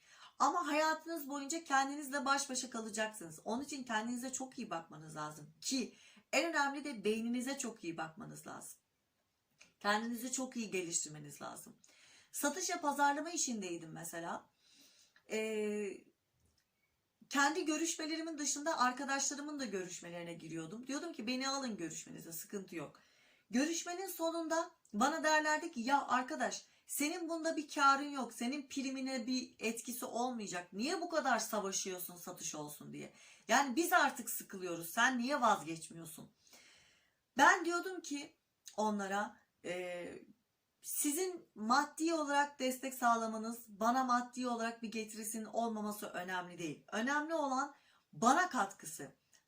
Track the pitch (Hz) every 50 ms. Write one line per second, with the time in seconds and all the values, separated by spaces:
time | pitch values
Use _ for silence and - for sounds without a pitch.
0 | _ - - - - - - - 247 - 370 349 294 294 294 302 311 311 320 320
1 | - 330 339 311 277 262 285 277 277 277 320 330 - - 269 269 269 277 285 302
2 | 294 262 269 285 254 269 277 269 - - 254 - 254 240 - 220 220 220 202 220
3 | 214 214 214 - 170 160 156 - - 202 226 262 285 - 294 269 247 - 220 214
4 | 226 240 247 240 254 254 262 - 262 262 - 254 214 - 170 165 - - 151 156
5 | 160 160 156 151 151 151 151 151 151 - - _ - - 269 262 202 - - -
6 | - - - - _ _ - 277 330 339 320 294 277 285 277 294 262 294 247 202
7 | 180 208 220 226 226 233 240 254 247 269 277 269 247 220 214 - - 165 160 165
8 | 160 160 - - 151 151 151 151 - - - - - - - - _ _ _ _
9 | _ _ _ _ _ _ _ _ _ _ _ - - _ _ _ - 202 208 214
10 | 226 233 240 220 254 254 - 269 254 254 - 240 220 185 185 185 175 165 165 -
11 | - 151 151 151 147 143 - - - - - - - - - _ - - - -
12 | - - - - - _ - - 285 285 - 381 349 - 359 349 302 294 269 285
13 | 285 285 285 302 302 339 349 277 - 262 233 208 190 175 170 165 165 160 160 160
14 | 165 - 170 165 170 175 - - - _ _ _ _ _ _ - - - _ -
15 | - _ _ _ _ - 214 220 220 220 220 214 214 208 208 208 208 190 - -
16 | - - _ _ _ _ _ _ _ _ _ _ _ _ _ _ _ _ _ _
17 | _ _ _ _ - - - 277 285 302 320 359 311 311 302 311 330 330 - -
18 | 320 302 330 320 320 330 320 277 294 - - 285 294 330 320 - 247 247 247 277
19 | 277 262 277 277 269 - 285 277 285 302 302 277 262 202 196 185 175 175 - -
20 | 175 170 175 175 170 170 170 160 160 160 160 165 160 160 208 240 262 - 269 302
21 | 339 339 311 - 214 240 254 254 269 269 269 277 262 240 202 170 165 151 - -
22 | - - - 160 160 165 165 - - - 208 196 190 - 180 160 143 135 - -
23 | - _ _ _ _ _ _ _ _ - 202 247 302 330 330 - - 349 349 370
24 | 392 359 - - 330 330 330 339 320 311 320 330 339 - - _ _ _ - 208
25 | 254 294 320 320 294 311 311 311 302 311 302 302 330 339 - 240 220 262 277 269
26 | - - - 254 254 - 311 254 - - - - - - _ _ _ - - -
27 | 285 302 349 359 339 311 330 320 311 330 320 311 302 - - 302 277 277 277 269
28 | 294 294 285 269 233 - - - 240 247 285 302 277 - - 269 247 269 262 269
29 | 262 262 262 247 214 262 254 254 - - - - - 226 226 - - 247 233 -
30 | 254 - 214 233 247 262 240 226 202 175 175 175 175 - 180 196 247 311 381 330
31 | 349 - 330 302 254 262 233 214 - - 226 208 190 196 196 - - 190 185 175
32 | - - 175 170 - 185 180 - - - - 151 147 151 - - 143 147 147 147
33 | 143 - - - - - - - _ - 226 269 285 269 226 302 339 - 370 339
34 | 294 254 - - - - - - - - 202 185 180 175 170 170 165 - - 226
35 | 240 262 254 240 233 262 294 269 247 214 196 160 147 160 160 160 - - 165 165
36 | 160 - - - - - _ _ _ _ - - - - - - _ _ _ _
37 | _ _ _ _ _ _ _ 262 285 349 392 370 330 339 349 349 330 381 381 339
38 | - - 285 285 302 - - _ _ _ _ _ _ - - 208 214 214 208 202
39 | 98 - 196 208 127 123 - - _ _ _ _ - 175 180 180 180 180 175 175
40 | 175 - - - - - - _ _ _ _ _ _ _ _ _ - - - -
41 | - 294 277 349 381 370 349 - - - - 202 214 220 254 294 294 294 - -
42 | 311 339 330 311 294 277 285 285 285 285 - - 254 254 254 - 269 262 - -
43 | 247 233 233 226 226 220 220 220 220 226 233 - - 214 202 180 220 233 247 262
44 | 254 247 240 240 240 - - 254 254 247 240 226 226 233 233 - 233 208 226 220
45 | 214 - - 214 226 - - 220 214 208 - 233 233 233 220 214 208 208 208 -
46 | 202 - - 175 180 185 185 180 175 175 175 175 170 151 139 - - - 202 214
47 | 233 277 294 302 302 320 330 311 285 269 254 262 285 294 - - _ _ _ _
48 | _ _ - 147 220 247 285 349 359 349 262 233 196 - - - 196 160 - -
49 | 139 - - _ _ _ _ _ _